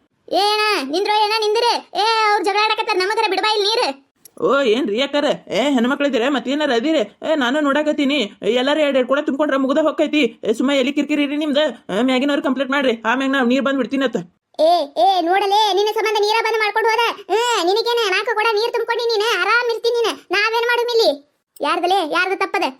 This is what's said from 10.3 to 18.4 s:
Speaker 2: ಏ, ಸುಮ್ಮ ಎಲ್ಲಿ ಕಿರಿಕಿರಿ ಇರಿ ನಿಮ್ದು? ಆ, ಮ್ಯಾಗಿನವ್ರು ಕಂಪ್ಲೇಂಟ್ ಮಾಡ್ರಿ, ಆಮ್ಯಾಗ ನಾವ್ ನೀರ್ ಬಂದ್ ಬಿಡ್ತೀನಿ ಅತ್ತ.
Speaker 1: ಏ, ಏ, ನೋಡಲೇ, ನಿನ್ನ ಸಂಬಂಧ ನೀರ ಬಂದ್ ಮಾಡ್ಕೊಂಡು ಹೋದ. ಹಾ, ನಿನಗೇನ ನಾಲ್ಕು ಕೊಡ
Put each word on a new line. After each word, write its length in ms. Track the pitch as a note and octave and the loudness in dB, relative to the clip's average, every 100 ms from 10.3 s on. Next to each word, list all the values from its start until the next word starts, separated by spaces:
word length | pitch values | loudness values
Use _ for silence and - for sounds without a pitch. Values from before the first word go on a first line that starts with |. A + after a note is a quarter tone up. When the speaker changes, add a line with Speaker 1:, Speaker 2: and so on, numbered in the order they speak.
| - | -2
Speaker 2:
ಏ, 100 | - | -4
ಸುಮ್ಮ 180 | A3 C4 | -2 0
ಎಲ್ಲಿ 220 | C#4 C4 | 0 0
ಕಿರಿಕಿರಿ 300 | C#4+ C#4+ D4+ | -2 -2 0
ಇರಿ 140 | C#4+ D4 | -2 -2
ನಿಮ್ದು? 280 | D#4 C4+ D4+ A3+ - | -2 0 0 -4 -6
ಆ, 80 | F#3 | -2
ಮ್ಯಾಗಿನವ್ರು 400 | C4 B3+ C#4+ C#4+ | 0 0 0 -2
ಕಂಪ್ಲೇಂಟ್ 300 | D#4 C4 C4 | -2 -2 -2
ಮಾಡ್ರಿ, 240 | C#4+ C4+ A3+ A3 | -2 0 -2 -2
ಆಮ್ಯಾಗ 260 | B3 C4+ | -2 0
ನಾವ್ 160 | C#4 A#3+ | 0 0
ನೀರ್ 180 | B3+ C4+ | 0 0
ಬಂದ್ 120 | C4+ | -2
ಬಿಡ್ತೀನಿ 280 | A#3+ C4+ C4 | -2 -2 -2
ಅತ್ತ. 160 | G#3 E3+ _ _ - | -4 -8 _ _ 0
Speaker 1:
ಏ, 120 | D#4 F4 C#4+ D4+ | 2 2 0 0
ಏ, 240 | F#4 F#4+ | 2 2
ನೋಡಲೇ, 380 | E4 F#4+ G4+ G4+ G#4+ | 2 2 2 2 2
ನಿನ್ನ 160 | F#4 G#4 | 2 0
ಸಂಬಂಧ 280 | G#4+ A4 G#4+ | 0 0 0
ನೀರ 160 | G#4 A4 | 2 0
ಬಂದ್ 140 | A4 A4 | 0 0
ಮಾಡ್ಕೊಂಡು 300 | G#4+ A4 A4+ | 0 0 0
ಹೋದ. 140 | A4 A4+ - G4+ | 2 0 -2 -2
ಹಾ, 340 | G4+ A#4+ A4+ | 0 0 0
ನಿನಗೇನ 380 | E4+ G#4 A4+ A#4+ G#4+ | 0 0 0 0 0
ನಾಲ್ಕು 240 | F#4 A4 | 0 -2
ಕೊಡ 120 | G#4+ | -2